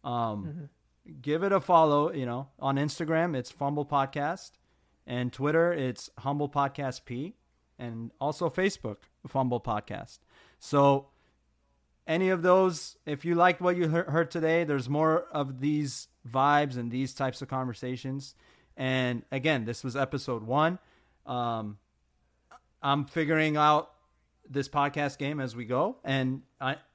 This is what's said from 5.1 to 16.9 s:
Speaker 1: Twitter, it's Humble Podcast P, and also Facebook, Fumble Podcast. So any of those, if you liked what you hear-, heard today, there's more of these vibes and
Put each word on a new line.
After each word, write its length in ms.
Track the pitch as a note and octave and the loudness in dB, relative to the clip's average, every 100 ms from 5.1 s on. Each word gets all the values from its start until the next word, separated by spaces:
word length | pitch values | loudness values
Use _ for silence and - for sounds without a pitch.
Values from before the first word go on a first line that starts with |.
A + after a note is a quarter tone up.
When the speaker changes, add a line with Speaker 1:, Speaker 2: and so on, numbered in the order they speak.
| B2 B2 | -4 -4
Speaker 1:
Twitter, 400 | - C#3+ D#3+ E3+ | -2 2 4 4
it's 380 | E3+ C3 A2+ - - | 2 -2 -4 -12 -8
Humble 300 | C#3 D3 C#3+ | -4 -2 -2
Podcast 560 | C#3+ C#3 C#3 C3+ A#2 | 0 -2 -2 -6 -6
P, 300 | - B2 D#3+ - _ _ _ - | -10 -8 -8 -12 _ _ _ -14
and 320 | A#2+ A2+ A#2 _ | -12 -10 -12 _
also 300 | C#3 - F3 | -6 -2 -2
Facebook, 460 | - F#3+ - A#2 G2+ _ _ - | 0 0 -2 -10 -10 _ _ -4
Fumble 320 | C#3+ B2+ A#2+ | -2 0 -2
Podcast. 580 | - G#2+ - G#2 - - _ _ - _ | -2 -4 -4 -12 -12 -20 _ _ -20 _
So 480 | - C#3+ C#3 C#3 C#3 _ _ _ _ _ _ _ _ _ - | 0 6 6 4 -2 _ _ _ _ _ _ _ _ _ -2
any 220 | E3 F#3 | 0 2
of 120 | F#3 | 2
those, 540 | F3 F#3 F#3+ D#3+ - - - | 6 6 6 0 -10 -12 -8
if 180 | C#3+ | -6
you 120 | E3 E3+ | 0 4
liked 240 | F3+ F3 | 4 4
what 160 | F3+ F3 | 0 2
you 120 | E3 | 2
hear-, 220 | E3 F3+ | 0 0
heard 220 | D#3+ E3 | 0 0
today, 320 | F3 D#3+ E3 | 0 2 2
there's 240 | D#3+ C#3 A#2+ | 2 -2 0
more 380 | C#3+ D#3+ D#3+ F3 | 2 2 2 0
of 300 | D3+ C3+ B2+ | -4 -4 -2
these 480 | C#3+ D3+ C#3+ - - _ A#2+ | -2 0 -2 -6 -14 _ -6
vibes 480 | C3 C#3 D3 D3 B2 | 2 4 4 2 -4
and 140 | A#2 | -6